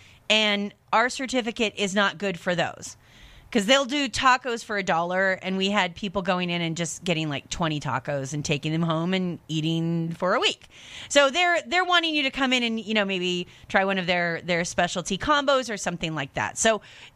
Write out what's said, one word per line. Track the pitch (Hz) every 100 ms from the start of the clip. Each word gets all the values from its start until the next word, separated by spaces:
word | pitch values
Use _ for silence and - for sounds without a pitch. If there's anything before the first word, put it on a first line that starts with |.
| - - -
and | 214 214 202 202 - _
our | 214 247
certificate | - 262 254 226 226 214 -
is | 202
not | 196 196 165
good | 202 175
for | -
those. | 175 135 - - - - - - - -
'Cause | 240 196
they'll | 269
do | 262 294 269
tacos | - 262 254 269 233
for | - 208
a |
dollar, | 190 165 175 185 190 190
and | 185 190
we | 190
had | 208 180 170
people | 208 196
going | 185 180 180
in | 175
and | 170 160
just | 165 -
getting, | 180 160 156
like, | 139 -
twenty | - 165 151
tacos | 139 127 - 143 135
and | 147
taking | 143 147 156
them | 160
home | 165 160 170
and | 190 180 165 -
eating | 156 156 165 165 170 165
for | 165 180
a | 233
week. | 403 - - - - - -
So | 285 277
they're, | 285 359 339
they're | 233 349
wanting | 359 349 330
you | 302
to | 269
come | 262 262
in | 254
and, | 233 226
you | 202
know, | 214
maybe | 196 190 180 180 175 - -
try | 208
one | 190 196
of | 175
their, | 175 175 165
their | 165 170
specialty | 175 - 175 190 165 190
combos | - 294 285 269 233
or | 202
something | 190 175 165
like | 156 139
that. | - 104 -
So | 226 214 - - -